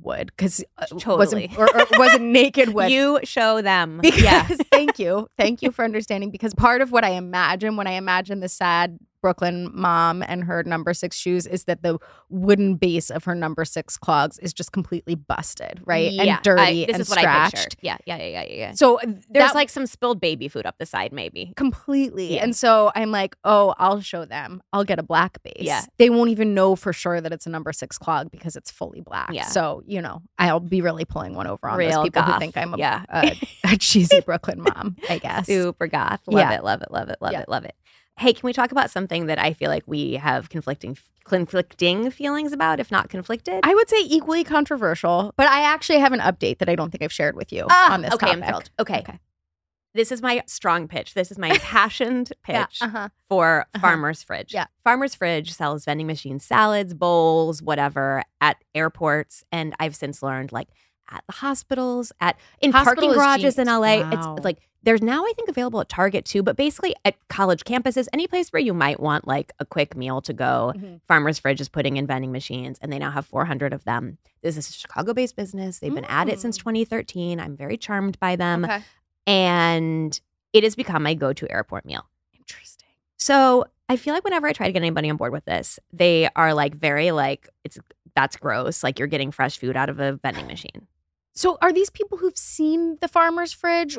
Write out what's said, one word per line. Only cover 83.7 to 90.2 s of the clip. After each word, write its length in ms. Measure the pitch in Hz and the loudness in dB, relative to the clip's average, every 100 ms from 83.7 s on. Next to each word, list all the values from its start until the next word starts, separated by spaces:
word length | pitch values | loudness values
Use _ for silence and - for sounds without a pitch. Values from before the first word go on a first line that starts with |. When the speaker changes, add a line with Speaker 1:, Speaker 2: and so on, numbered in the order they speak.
| _ - | _ -4
Speaker 2:
I 80 | 247 | -2
feel 180 | - | -2
like 80 | 320 | -4
whenever 220 | 403 349 294 | -2 -2 -2
I 60 | |
try 140 | 302 190 | -2 -2
to 60 | |
get 100 | 180 | -2
anybody 280 | 165 160 151 | -2 -2 -2
on 60 | 151 | -2
board 160 | 120 | -4
with 120 | 139 | -6
this, 340 | - 85 - - _ | -6 -6 -6 -12 _
they 360 | - 180 165 160 - | 0 4 4 2 2
are, 180 | 160 | 2
like, 200 | 151 143 147 | 2 -2 -2
very, 340 | 156 143 170 | -2 0 0
like, 380 | 156 139 143 _ _ | 0 -2 -4 _ _
"It's, 140 | - - - _ _ | -18 -18 -20 _ _
that's 220 | - 139 - | -2 -2 -2
gross. 460 | 147 113 127 165 | -4 -2 -2 -4
Like, 140 | - 135 | -4 -4
you're 80 | 143 | -4
getting 240 | 151 139 | -4 -4
fresh 260 | - 135 - | -2 -4 -4
food 180 | 123 131 | -6 -2
out 120 | 135 | -4
of 100 | 135 | -2
a 120 | 139 139 | -4 -4